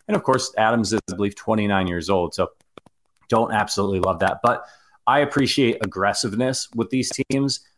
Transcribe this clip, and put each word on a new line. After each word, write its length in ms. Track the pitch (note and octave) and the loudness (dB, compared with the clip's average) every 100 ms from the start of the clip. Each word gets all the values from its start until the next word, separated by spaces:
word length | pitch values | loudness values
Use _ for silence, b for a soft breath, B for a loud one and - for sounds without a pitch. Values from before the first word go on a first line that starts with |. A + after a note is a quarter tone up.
| - | -4
And 100 | G#3+ | -2
of 60 | |
course, 320 | - C3 - - | 0 0 0 0
Adams 360 | A2 A#2+ G2 | 2 2 0
is, 80 | A2 - | -2 -2
I 60 | F2+ | -4
believe, 180 | G2+ | -4
twenty-nine 520 | - - A2 G#2 G2 F#2 | -4 -2 0 2 2 0
years 220 | F2 E2 | -2 0
old. 260 | G2 E2+ | 0 0
So 180 | - F2 - _ - _ _ _ _ _ | -2 -4 -4 _ -20 _ _ _ _ _
don't 240 | A#2 A#2 | 0 2
absolutely 480 | G#2+ G#2 - G2 F#2+ | 0 -2 -2 0 0
love 180 | F#2+ E2+ | 0 0
that, 220 | F#2+ - | 0 2
but 240 | A#2+ - B B B B - | 0 0 B B B B 2
I 140 | C#3 | 2
appreciate 580 | C#3+ D3 B2+ - A#2+ - | 2 0 0 2 2 2
aggressiveness 840 | G2+ F#2+ G2 F#2+ A#2 G#2+ B2+ C3 - | -4 -2 -2 0 -2 -2 -2 -2 -6
with 160 | A#2 A2+ | -4 -2
these 200 | C3 A#2+ | -2 -4
teams. 500 | - - C#3 C#3 - b | -4 -4 -2 -2 -4 b